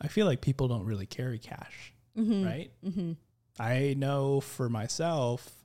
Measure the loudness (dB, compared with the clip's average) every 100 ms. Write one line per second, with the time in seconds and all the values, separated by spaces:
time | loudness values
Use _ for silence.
0 | -2 2 4 4 2 2 2 0 -2 -4
1 | -4 -6 -4 -6 -8 -14 -14 -16 -20 -20
2 | _ -2 2 2 2 -2 -6 -10 -6 -4
3 | -4 -6 _ _ _ -6 0 2 2 2
4 | 2 2 2 2 0 -2 -2 0 -2 -2
5 | 0 2 0 0 -6 -20